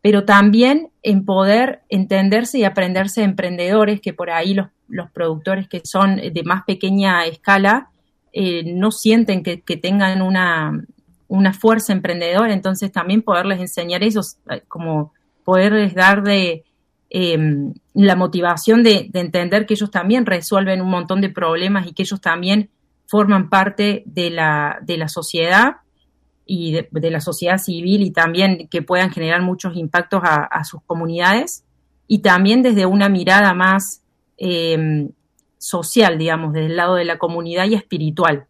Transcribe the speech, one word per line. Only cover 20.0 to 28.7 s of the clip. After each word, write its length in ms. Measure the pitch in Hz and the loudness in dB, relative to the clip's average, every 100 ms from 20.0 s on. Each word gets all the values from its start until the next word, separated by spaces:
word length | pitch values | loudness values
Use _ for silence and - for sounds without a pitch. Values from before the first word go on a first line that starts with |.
| 180 240 226 | 0 0 0
resuelven 540 | 180 160 196 190 190 | -2 0 0 0 -2
un 80 | 185 | -2
montón 300 | 180 170 185 | -2 -2 -2
de 80 | 196 | -2
problemas 580 | 190 170 165 185 202 175 | -2 -2 -2 -2 -2 -4
y 60 | |
que 100 | 156 | -6
ellos 180 | 190 190 | -6 -4
también 500 | 180 165 180 202 202 _ _ _ _ | -4 -4 0 -2 -2 _ _ _ _
forman 440 | 208 202 196 185 | 0 2 2 2
parte 520 | 196 190 196 208 202 - | 2 0 0 -2 -2 -6
de 240 | 156 170 | -6 -4
la, 480 | 165 160 151 147 - | 0 0 0 -2 -6
de 140 | - 170 | -8 -6
la 120 | 156 | -6
sociedad 680 | 175 160 170 165 185 247 - _ _ _ _ _ _ _ | -8 -8 -4 2 4 2 0 _ _ _ _ _ _ _
y 260 | 190 170 | -6 -4
de, 160 | 156 160 | -4 -4
de 200 | 160 165 | -4 -4
la 100 | 160 | -4
sociedad 380 | 156 160 175 190 | -6 -6 -2 -2
civil 440 | - 170 175 202 | -2 -6 0 0
y 80 | 196 | 0
también 560 | - 165 165 196 185 | 0 0 2 0 0
que 120 | - | -4